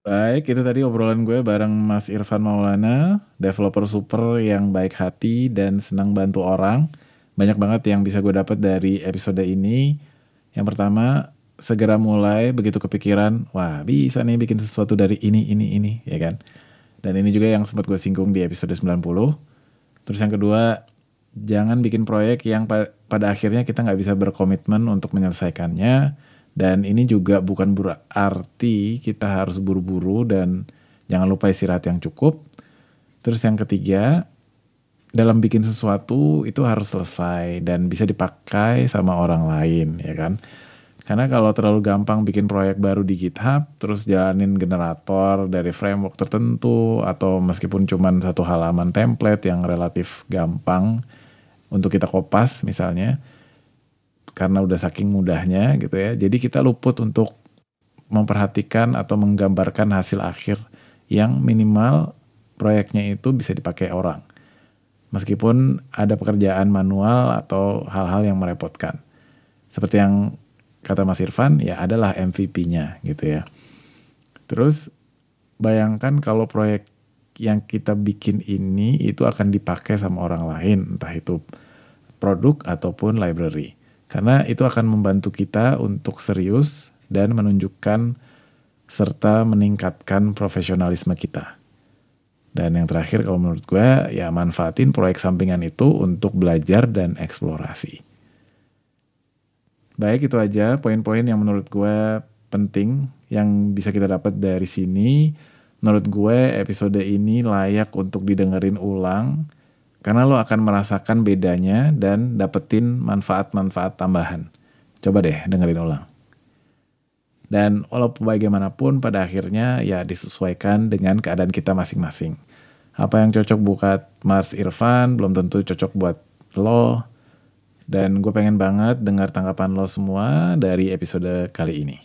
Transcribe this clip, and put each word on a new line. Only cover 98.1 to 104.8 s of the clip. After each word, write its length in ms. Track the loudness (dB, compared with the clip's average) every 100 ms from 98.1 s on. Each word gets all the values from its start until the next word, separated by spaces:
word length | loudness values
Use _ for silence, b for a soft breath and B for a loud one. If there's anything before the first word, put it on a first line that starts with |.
| b b b b b b b _ _ _ _ _ _ _ _ _ _ _
Baik, 320 | -4 0 0 0
itu 160 | 0
aja 400 | 0 0 0 0
poin-poin 400 | 0 -2 0 0
yang 160 | 0 0
menurut 320 | 0 -2 -4
gue 560 | -2 0 0 -2 -4 -8 _ _
penting 560 | -4 -2 -2 -2 -2 -4 -10 _
yang 480 | 0 2 2 0 -2
bisa 160 | -2
kita 160 | -2 0
dapat 320 | 0 -2 -2
dari 240 | -2 -2 -4
sini. 640 | -4